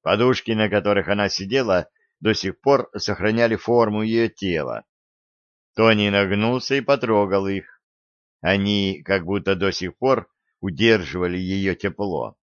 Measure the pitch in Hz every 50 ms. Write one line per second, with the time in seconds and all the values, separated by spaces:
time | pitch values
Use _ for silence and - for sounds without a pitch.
0 | _ 80 95 104 120 131 123 - - - 113 107 110 101 95 104 85 101 104 101
1 | 85 80 101 104 104 95 - - 98 98 117 135 127 110 95 90 82 _ _ _
2 | _ _ _ _ - 107 107 - - 95 90 _ _ 139 139 135 120 - - 101
3 | - - 101 92 92 107 110 117 117 113 113 98 - - 120 120 117 107 104 107
4 | 110 110 113 117 117 107 - - 98 95 85 78 71 64 58 55 - _ _ _
5 | _ _ _ _ _ _ _ _ _ _ _ _ _ _ _ - 113 113 110 107
6 | 104 104 101 101 101 92 101 104 107 117 123 127 - - 135 139 120 - 139 120
7 | 123 113 110 104 104 95 98 98 98 98 98 95 - - _ _ _ _ _ _
8 | _ _ _ _ _ _ _ _ - 92 95 101 98 101 104 101 98 95 95 73
9 | 78 - 98 98 82 87 101 101 - 98 98 87 98 98 90 - 95 90 - _
10 | 123 131 131 113 - _ _ _ _ _ _ _ - 95 82 69 110 113 113 104
11 | 85 69 71 90 90 87 90 92 92 92 95 98 95 95 87 - - 101 - -
12 | 104 98 85 71 60 53 - _